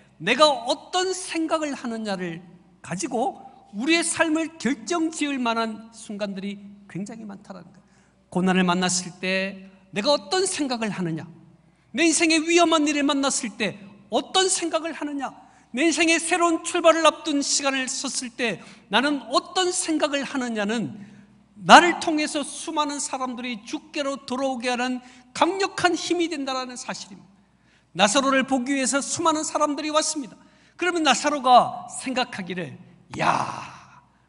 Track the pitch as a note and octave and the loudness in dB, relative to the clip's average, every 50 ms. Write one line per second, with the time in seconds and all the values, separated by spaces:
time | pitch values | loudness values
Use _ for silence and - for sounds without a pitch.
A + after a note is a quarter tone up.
0 | _ _ _ - D3+ F#3+ B3+ B3 D4+ D4+ C#4 - - B3+ D#4 - - - - F4+ | _ _ _ -6 -2 0 4 6 6 6 4 2 -2 -2 -4 -4 -4 -4 -2 0
1 | F#4 F#4+ F#4 F#4 - - - E4 D#4+ D#4+ F4 D#4+ D#4 D4 C4+ - - A#3+ A3+ A3+ | 0 0 -2 -4 -6 -6 -4 -4 -2 -2 -2 -2 -2 -4 -6 -6 -6 -6 -6 -6
2 | A3 G#3 G3 F3+ F#3 F3 E3 F3 - - - - _ _ _ _ - - E3+ F#3+ | -4 -4 -4 -4 -4 -6 -8 -10 -14 -18 -20 -20 _ _ _ _ -10 -8 -6 -6
3 | E4 C4 B3+ A3+ B3+ G4 - - - - - - - - - G3 B3 D#4 E4 E4+ | -4 -4 -2 -2 -2 -2 -4 -6 -14 -20 -20 -20 -20 -12 -8 -4 0 2 2 2
4 | E4 - - - E4 E4 D#4 D#4+ E4 D4 D#4+ E4 - A3+ C#4 - - - F4 F4 | 2 0 -2 0 0 0 0 0 -2 -4 -6 -4 -4 -2 -2 -4 -4 -4 -2 -2
5 | D#4+ E4 E4 - D4 C#4+ C#4 C4 B3 A#3 A3+ A3+ A3+ A3 G#3+ G#3+ - - - - | -2 -2 -2 -4 -4 -4 -2 -2 -2 0 0 0 -2 -4 -6 -10 -14 -18 -20 -18
6 | - - G#3+ G3 G#3 G3+ G3 F#3+ F#3+ G3+ G3 G3 - - - - - - - E3 | -14 -12 -8 -6 -6 -6 -6 -8 -8 -8 -10 -10 -14 -18 -20 -20 -20 -12 -10 -10
7 | G#3 G#3 A#3 A3+ A3+ G#3 G3 F#3+ - - F#3+ F3+ F3 - - - _ _ _ _ | -10 -10 -12 -14 -14 -16 -16 -16 -18 -18 -18 -18 -18 -20 -20 -20 _ _ _ _
8 | _ _ _ _ _ _ - F#3 F3+ F#3 F#3 F#3 F#3 F3+ F3 F#3 F#3 F3+ F3+ - | _ _ _ _ _ _ -2 2 2 4 4 4 4 4 2 2 0 0 0 -2
9 | - F3 - - - F#3 F#3+ F#3+ F#3+ G3 G3 F#3+ - - - - _ _ - G3 | -4 -8 -10 -6 -4 -2 -2 -2 -2 -4 -8 -12 -18 -20 -20 -20 _ _ -6 -2
10 | G#3 D4 C#4+ D4 D4 D4 E4 F#4 F#4+ F#4 - - D4+ B3+ B3+ A3+ A3+ G#3 F3 - | 0 2 0 0 0 -2 0 0 0 0 -2 -2 -2 -4 -2 -4 -4 -4 -4 -4
11 | F#3 E3 D#3+ D#3 - - - - - - - _ _ _ _ _ _ _ - A#3 | -4 -4 -4 -6 -8 -12 -18 -20 -20 -20 -20 _ _ _ _ _ _ _ 0 2
12 | E4+ E4 D4+ - E4+ D#4+ D#4+ D#4+ D#4 E4 E4+ F4 E4+ D#4+ D#4+ D#4+ D4 D4+ D4+ D4 | 2 4 4 4 4 4 4 2 2 4 4 6 6 6 4 4 2 2 2 0
13 | C#4 C#4 D4 C#4 C#4 C#4 C#4 - - A3 - - A3+ F3+ C#3 - - - - - | 0 0 0 0 0 0 -2 -2 -4 -6 -6 -4 -6 -6 -6 -8 -16 -20 -20 -20
14 | - - G#3 C4+ D4 - - F#4+ F#4+ F#4 - - E4+ E4 D#4 D#4+ D4+ E4 C4+ - | -8 -4 -2 -2 -2 0 2 2 2 2 0 -2 -2 -2 -2 -2 -4 -6 -6 -8
15 | D4+ D4 D4 C#4 C4 A3+ - - - - - _ _ _ - A#3+ D#4 E4+ C4+ C#4+ | -8 -8 -6 -6 -8 -8 -10 -14 -20 -20 -20 _ _ _ -2 2 2 2 4 4
16 | E4+ D#4+ E4 E4 E4 - F4+ F4 E4+ E4+ E4 E4 - - - F4 E4 E4 D#4+ E4 | 4 4 4 2 2 0 2 2 4 2 2 0 -2 -4 -2 4 6 6 6 6
17 | E4 D4+ D4+ - - D#4+ D4 C#4+ C4+ - - - C#4+ C4+ C4+ C4+ C4 B3 - - | 4 4 4 2 -2 -2 -2 0 0 0 -2 0 0 0 0 0 -2 -4 -6 -6
18 | - C4 - - B3+ A#3+ - - B3+ A3+ F3+ - - - - - - - F#3+ A3+ | -6 -6 -6 -6 -8 -8 -4 -4 -2 -2 -2 -6 -10 -16 -20 -20 -8 -2 0 2
19 | C4 D4 D4 C4+ - - B3+ F4 - - - F#4+ F#4 F4+ F4+ - - - D#4+ D4+ | 2 2 0 -2 -4 -2 -2 -2 -2 -2 -2 0 0 0 0 -2 -2 -2 0 0
20 | D#4+ D4+ C#4+ C#4 C4 - - C4+ B3 A#3+ A3+ G#3+ G3+ G3+ A3+ A#3+ G3+ - - - | 0 0 0 -2 -4 -4 -4 -4 -4 -2 -2 -2 -2 -2 -2 -2 -4 -4 -8 -12
21 | - - - - - _ _ _ _ _ _ - F#3 E3 A3 D4 F4 F4 - - | -16 -20 -20 -20 -20 _ _ _ _ _ _ -2 8 10 12 12 12 8 2 0
22 | - F4 D#4 D4+ D4+ D4 - D4+ C#4 - - - - E4 D#4+ D#4 D4+ C#4+ C#4+ C#4+ | -2 -2 0 0 0 -2 -2 -4 -6 -6 -10 -10 -10 -4 -2 -2 -2 -2 -4 -6
23 | - - - C4 C4 B3+ B3 A#3 A#3+ B3 A#3+ G3 - - - D4+ - - - D#4 | -6 -6 -4 -4 -4 -6 -6 -6 -8 -8 -8 -8 -8 -10 -10 -10 -10 -8 -6 -6
24 | C#4+ C#4 C#4 - - - A#3+ C4 C#4 C4+ C4 A#3+ A#3 B3 B3 A#3+ B3 B3+ B3+ B3 | -4 -4 -6 -8 -6 -6 -4 -2 -2 -2 -2 -2 -2 -2 -2 -2 -2 -4 -4 -6
25 | - - - - - _ - - C#4 E4 G4 G4 G4 F#4+ - - - F4+ E4+ - | -10 -16 -20 -20 -20 _ 0 2 2 2 4 0 -2 -4 0 0 2 2 2 0
26 | - - E4+ F4 E4+ E4 E4 C#4+ C4+ C4+ C4 C4 B3+ B3 B3 B3 - - F#3+ - | 0 -2 0 0 0 -2 -2 -4 -4 -4 -4 -4 -6 -8 -10 -10 -10 -10 -10 -10
27 | - - G3 F3 - - _ _ _ _ _ _ _ _ _ _ _ _ - E3 | -12 -16 -18 -20 -20 -20 _ _ _ _ _ _ _ _ _ _ _ _ 2 2
28 | G3 G#3 G3+ C#4 C4 C#4 C4+ C4+ B3+ - C4+ C4 A#3+ C4+ C#4 C#4 C4 A#3 B3+ C#4 | 4 4 4 4 4 4 2 2 2 2 0 -2 0 0 0 0 0 0 0 -2
29 | - - - - F4 E4 D#4 D#4 D#4 - - D#4 D4+ D4 C#4+ D4 D4+ D4+ D4+ D#4 | -2 -4 -4 0 2 2 2 0 -2 -4 0 0 0 0 0 -4 -4 -2 0 0
30 | D4+ - - D#4 B3+ F#3 - - - _ _ _ _ _ _ - E4+ F4+ F4 F4 | 0 0 -4 -6 -10 -10 -14 -20 -20 _ _ _ _ _ _ -4 -2 -2 0 2
31 | D#4 C#4+ B3+ - - D4 D4 C#4+ B3 B3+ B3 A3+ E3+ - - - - - - - | 2 2 2 2 0 -2 -2 0 4 8 8 8 6 4 -2 -8 -12 -12 -12 -10
32 | - C4+ B3+ B3 A#3+ - - - F#3 E3+ F#3 F3+ E3+ C3+ B2 - - - - - | -8 -4 -2 -2 -2 -4 -6 -10 -8 -8 -6 -8 -8 -8 -12 -16 -20 -20 -20 -20
33 | _ - - - - - - - - - - - - - - - - - - - | _ -14 -6 0 0 2 2 2 -2 -4 -8 -10 -12 -14 -16 -20 -20 -20 -20 -20
34 | _ _ _ _ _ | _ _ _ _ _